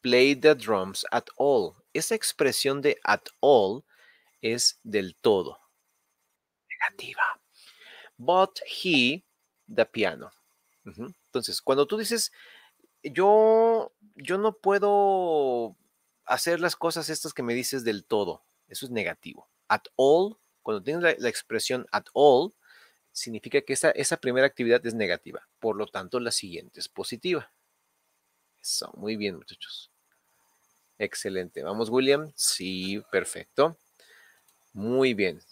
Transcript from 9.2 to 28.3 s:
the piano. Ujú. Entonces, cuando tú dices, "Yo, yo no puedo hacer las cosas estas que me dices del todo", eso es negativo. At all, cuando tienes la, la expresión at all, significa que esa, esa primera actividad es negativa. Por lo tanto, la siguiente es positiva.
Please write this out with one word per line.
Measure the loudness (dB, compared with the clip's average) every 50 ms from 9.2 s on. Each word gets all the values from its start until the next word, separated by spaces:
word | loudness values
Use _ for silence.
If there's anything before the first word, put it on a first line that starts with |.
| _ _ _ _ _ _ _ _ _ -6
the | -2 -2 -2
piano. | 0 0 -2 -2 -2 -2 -6 -16 -20 _ _ _ _ _ _ _ _ _ _ _
Ujú. | -20 -16 -16 -16 -16 -18 _ _
Entonces, | _ _ -6 -6 -4 -8 -4
cuando | _ 0 2 2 2
tú | 0 0 -4
dices, | -2 -4 -2 -4 -4 -6 _ -16 -20 -20 -20 -20 -20 _ _ _ _ _ _ _
"Yo, | -14 -8 -2 2 4 4 6 6 6 6 6 6 4 4 2 0 -2 -6 _ _ _ _ _
yo | -18 -6 -4 -4 0
no | 0 -2 -2 0
puedo | 0 2 2 2 2 2 4 4 2 2 2 0 0 0 2 2 2 2 0 -2 -4 -6 -8 _ _ _ _ _ _ _ _ _ _
hacer | -2 -2 0 0 0 0 0
las | 0 -2 -2
cosas | _ -4 -4 -2 -4 -6 -6
estas | -8 -8 -8 -10 -8
que | -6
me | -4 -4 -4
dices | -4 -4 -4 -6 -4 -2
del | -2 -4 -4 -4
todo", | _ -2 -2 -2 -2 -6 -10 _ _ _ _ _ _
eso | -14 -12 -12
es | -6
negativo. | -6 -4 -4 -4 -8 _ _ -18 -18 -18 -20 _ _ _ _ _
At | -4 -4 _ -10 _
all, | 2 6 6 6 6 4 0 -4 _ _ _ _ _
cuando | _ -6 -6 -4
tienes | -4 -6 -4 0
la, | 0 0 0 0
la | -4 -4
expresión | -4 -4 -8 _ -6 -4 -4 -4 -4 -6 -6 -6
at | -6 -6 -6 -4 _
all, | 6 8 8 8 6 4 0 _ _ _ _ -20 -20 -20 _ _ _ _ _
significa | _ -10 -10 -8 -10 -10 -10 -2 -2 -2
que | -2 -2 -4
esa, | 0 2 2
esa | 2 0 -2 -4 -4 -2
primera | -4 -2 2 2 2
actividad | 2 _ -2 2 2 2 2 2
es | -2 -4
negativa. | -2 -2 -2 -2 -4 _ -14 -16 -16 -16 _ _ _
Por | -4 -4 -2
lo | -2 -6
tanto, | -8 -8 -10 -10 -6 -6 -4
la | -4 -4
siguiente | -4 -6 -6 -8 -12 -14 -14 -16 _ -16
es | -16 -14
positiva. | _ -12 -10 -10 -10 -8 -4 -4 -4 -4 -6 _ _ _ _ _ _ _ _ _ _ _ _ _ _ _ _ _